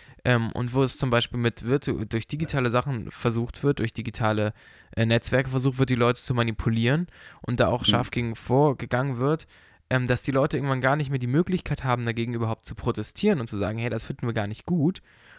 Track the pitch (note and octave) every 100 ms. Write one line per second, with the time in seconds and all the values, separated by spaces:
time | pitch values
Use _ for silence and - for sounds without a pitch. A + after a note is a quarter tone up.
0 | - - - A#2+ A2+ - A#2+ B2+ C3 -
1 | C3 B2 G2+ B2 A#2 - A2+ C#3 - F2
2 | A2 A2 - D3+ D#3+ C#3+ B2 A#2+ B2 A#2
3 | - - A#2+ A2+ A#2 - C#3+ D3 A2+ -
4 | A2+ - A2 G#2+ G#2+ - - - - -
5 | A2+ A#2 - B2 C3+ C3 C3+ B2+ B2+ B2
6 | A#2+ B2 - B2 A#2 A2 A#2+ A2+ A#2 D3+
7 | F3 - - - - B2 A#2 A#2+ - A#2+
8 | B2 B2+ A#2+ A2+ - B2+ D3+ B2+ A#2+ B2
9 | C#3 A#2+ C3+ D#3+ - - _ _ - B2+
10 | B2 B2 - C3 D3+ C3 C#3 C3 C3 D3+
11 | C3+ C#3 A#2+ C#3+ F3+ F#3 - D3 C3 B2
12 | A#2 A2+ A#2 A#2 A2+ A2+ - A2+ B2 A2
13 | G#2+ - G#3 E3+ A2+ G#2 F#2+ A2 A#2+ A2+
14 | - - A#2+ A2 G#2 A2+ - F3 D3 -
15 | _ _ -